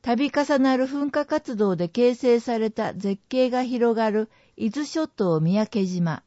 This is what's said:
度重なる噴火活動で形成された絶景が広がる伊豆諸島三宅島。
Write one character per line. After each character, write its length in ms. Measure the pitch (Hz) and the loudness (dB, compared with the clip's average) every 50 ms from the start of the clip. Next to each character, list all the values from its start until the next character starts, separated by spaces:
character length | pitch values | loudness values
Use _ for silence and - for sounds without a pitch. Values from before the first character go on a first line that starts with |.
度 300 | - 247 240 233 285 277 | 0 0 0 0 0 0
重 280 | - 294 285 294 294 269 | 0 -2 0 2 2 2
な 160 | 269 269 262 | 4 4 4
る 100 | 247 262 | 2 0
噴 260 | 262 277 285 285 285 | -2 -2 -4 -4 -2
火 140 | - 294 294 | -2 -4 -2
活 300 | - 311 302 - - 240 | -2 -4 -4 -4 -6 -2
動 200 | 202 214 196 185 | 0 0 0 2
で 120 | 160 175 | 0 -2
形 280 | 170 _ 240 240 247 247 | -2 _ 2 2 2 2
成 240 | - - 247 233 233 | 2 2 2 2 2
さ 180 | - - 233 | 2 -2 -2
れ 140 | 220 220 220 | -2 -2 -2
た 240 | 220 - 214 170 - | -2 -4 -6 -6 -6
絶 260 | 190 190 196 196 - _ _ | -4 -4 -4 -4 -4 _ _
景 220 | - 254 254 247 | 0 0 2 2
が 120 | 240 254 262 | 0 -2 -2
広 320 | 233 254 233 233 233 226 | -2 -2 0 2 2 2
が 140 | 226 226 214 | 2 0 0
る 200 | 202 214 220 - _ _ _ _ _ | 0 -2 -4 -4 _ _ _ _ _
伊 140 | - 220 220 | -4 -4 -4
豆 140 | 202 277 302 | -2 -4 -6
諸 220 | 277 - 320 311 | -4 -4 -4 -4
島 320 | 302 _ - 202 180 165 156 | -4 _ -2 0 2 2 2
三 160 | 156 165 190 | 2 2 2
宅 300 | 208 214 208 - 208 190 | 0 0 0 0 -2 -2
島。 380 | 180 185 180 175 165 151 - _ | 0 0 -2 -2 -2 -4 -6 _